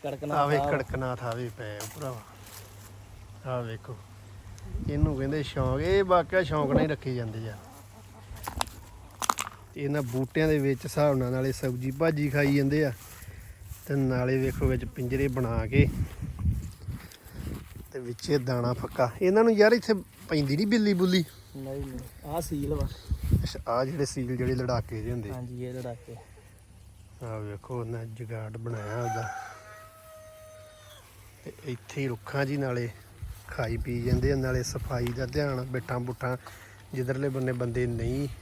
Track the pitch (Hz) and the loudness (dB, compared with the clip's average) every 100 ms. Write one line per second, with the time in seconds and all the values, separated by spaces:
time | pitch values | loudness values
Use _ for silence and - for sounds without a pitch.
0 | 147 135 147 147 143 147 143 143 127 135 | -6 -4 0 2 4 4 4 0 0 -2
1 | 131 123 123 117 120 110 110 104 107 151 | -2 -2 -4 -4 -6 -6 -10 -8 -10 -8
2 | 139 117 - - - - - - - - | -8 -8 -14 -20 -18 -18 -18 -18 -18 -18
3 | - - - - 131 127 117 113 - 107 | -18 -18 -18 -12 -4 -4 -4 -8 -10 -14
4 | - - - - - - - - - 147 | -14 -20 -18 -18 -16 -14 -8 -6 -2 4
5 | 156 135 135 151 139 147 131 131 165 196 | 4 4 0 -2 -2 0 2 2 4 4
6 | 190 180 160 185 156 151 139 135 156 147 | 8 6 6 2 2 2 4 4 4 0
7 | 135 123 113 110 113 104 - - - - | -2 -4 -4 -6 -8 -10 -16 -20 -20 -20
8 | - - - - - - - - - - | -20 -20 -14 -10 -8 -6 -8 -10 -18 -20
9 | - - - - - - - - 143 147 | -20 -4 -2 -2 -6 -10 -14 -4 0 0
10 | 127 127 131 160 156 151 139 131 147 151 | 0 -2 0 2 4 4 2 0 -2 2
11 | 147 135 123 131 135 127 135 123 131 135 | 4 4 2 2 0 0 -2 -2 -4 2
12 | 165 151 147 139 143 139 139 147 147 107 | 2 4 2 4 4 6 4 4 2 0
13 | - - - - - - - - - 139 | -12 -16 -14 -14 -16 -18 -16 -14 -2 0
14 | 131 127 123 131 131 127 135 127 - - | 2 2 2 2 2 2 2 2 -2 -4
15 | 123 131 139 127 120 113 110 139 139 - | -2 2 2 2 0 0 4 6 6 4
16 | - - - - - - - - - - | -2 -2 -8 0 0 0 -4 -10 -10 -10
17 | - - - - - - - - - 135 | -10 -18 -16 -10 -8 -8 -10 -16 -12 -10
18 | 120 117 - 147 127 123 120 123 - - | -8 -8 2 2 2 2 2 0 -2 2
19 | 123 - 185 202 233 208 208 233 - 202 | 2 4 6 8 8 10 8 8 4 0
20 | - - - 156 139 143 208 226 208 185 | 0 -18 0 2 4 2 4 6 6 6
21 | 185 185 156 - - 139 135 135 139 123 | 6 4 2 -6 -16 -12 -8 -6 -6 -8
22 | 120 - 147 165 165 151 143 147 - - | -12 -12 -4 -4 -2 -2 0 0 -2 -4
23 | - - - - - - - 120 135 139 | -4 -2 4 4 2 -4 -2 0 0 0
24 | 139 - 123 127 127 127 123 120 - 110 | -2 -2 -4 0 0 0 0 -2 -2 -6
25 | 110 123 101 123 123 123 123 127 123 117 | -4 -4 -6 -8 -8 -8 -8 -6 -8 -10
26 | - 113 - - - - - - - - | -14 -18 -18 -20 -20 -20 -20 -20 -20 -20
27 | - - 120 110 104 101 - 123 113 117 | -20 -14 -10 -8 -8 -10 -8 -6 -4 -6
28 | 113 110 113 113 110 110 117 113 104 113 | -8 -10 -8 -8 -8 -8 -6 -6 -4 -2
29 | 120 113 - - - - - - - - | -2 -2 -4 -8 -12 -14 -16 -18 -18 -20
30 | - - - - - - - - - - | -20 -18 -18 -20 -20 -20 -20 -20 -20 -20
31 | - - - - - - - 123 - - | -20 -20 -20 -16 -16 -12 -8 -8 -6 -4
32 | 135 113 - 143 139 143 135 123 117 - | -2 -4 -4 0 0 0 0 0 -2 -6
33 | - - - - - - 113 117 - 120 | -20 -14 -12 -12 -10 -4 -2 -2 -2 -2
34 | 120 127 135 135 131 127 120 - - 127 | 2 4 4 2 2 0 -2 -4 -4 -2
35 | 120 120 123 143 143 127 127 127 - 123 | -2 -2 -2 0 0 -2 -4 -6 -4 -4
36 | 123 120 123 127 - - - - - 135 | -4 -4 -4 -4 -8 -18 -20 -20 -8 -4
37 | 123 131 143 131 127 123 123 117 123 117 | -2 0 -2 0 -2 0 -2 0 0 0
38 | 117 135 139 - | -2 -2 -2 -6